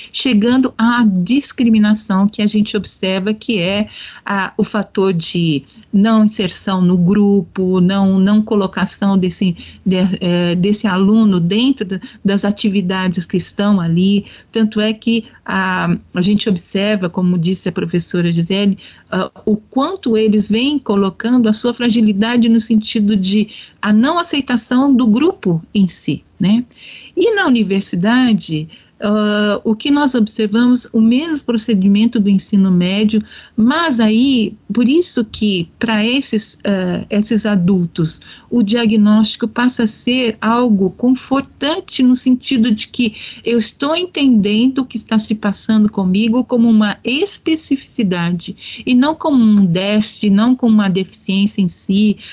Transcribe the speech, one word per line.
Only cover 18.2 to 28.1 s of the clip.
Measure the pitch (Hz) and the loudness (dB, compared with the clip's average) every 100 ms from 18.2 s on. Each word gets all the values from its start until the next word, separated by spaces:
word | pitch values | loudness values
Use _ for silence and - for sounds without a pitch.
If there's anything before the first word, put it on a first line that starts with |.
| 170 | 0
Gisele, | 170 170 190 202 196 - - - | 0 -2 0 0 -2 -8 -20 -8
ah, | 185 190 - - | -6 -6 -6 -4
o | 214 | -4
quanto | - 254 294 381 254 | -4 -4 -4 -4 -2
eles | 220 220 214 208 | 0 2 0 0
vêm | 214 262 294 | 0 0 -2
colocando | - 202 196 185 226 247 220 | -2 0 0 -2 -2 2 2
a | |
sua | 214 240 | 0 -2
fragilidade | 233 240 233 214 196 226 240 233 | -2 0 2 2 2 0 2 2
no | 226 | 2
sentido | 220 220 - 233 202 214 | 2 -2 0 -2 0 0
de | 185 208 208 - - - | 0 0 -2 -6 -20 -8
a | 202 | 0
não | 214 262 339 | 2 2 0
aceitação | 349 294 277 247 - 247 285 | -2 -4 -2 -4 -2 0 2
do | 262 247 | 2 4
grupo | 214 320 381 190 165 - | 2 2 0 -2 -2 -2
em | 214 185 | 0 0
si, | - - 147 _ - | -2 -6 -6 _ -4
né? | 180 226 247 _ - - - - | 0 0 -2 _ -20 -20 -10 -2
E | 403 | 0
na | 403 359 | 2 2
universidade, | 240 185 196 196 180 196 | 2 0 -2 -4 -2 0